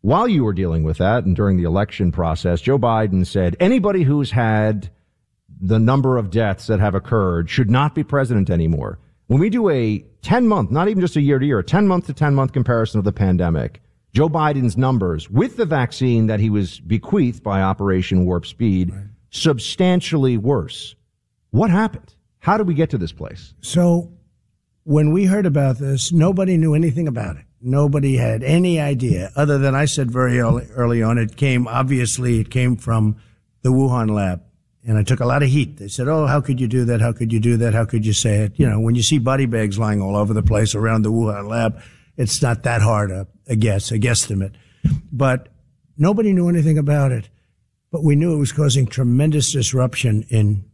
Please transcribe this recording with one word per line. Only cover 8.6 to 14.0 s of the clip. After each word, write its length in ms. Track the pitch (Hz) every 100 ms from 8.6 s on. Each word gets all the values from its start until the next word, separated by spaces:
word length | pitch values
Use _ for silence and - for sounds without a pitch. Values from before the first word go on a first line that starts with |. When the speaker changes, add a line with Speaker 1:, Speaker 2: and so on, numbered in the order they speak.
| 80 80 55 - _ _ _
Speaker 1:
When 100 | 131
we 100 | 202
do 220 | 233 208
a 340 | 139 113 107 - _
ten-month, 500 | - 226 240 208 104
not 160 | 139 190
even 120 | 208
just 140 | 175
a 60 | 156
year-to-year, 400 | 143 135 139 117
a 40 |
ten-month 420 | 87 185 202 180 -
to 60 |
ten-month 380 | 143 151 139 131
comparison 460 | 139 117 120 110 110
of 60 |
the 80 | 101
pandemic, 680 | - 98 90 87 80 58 - _ _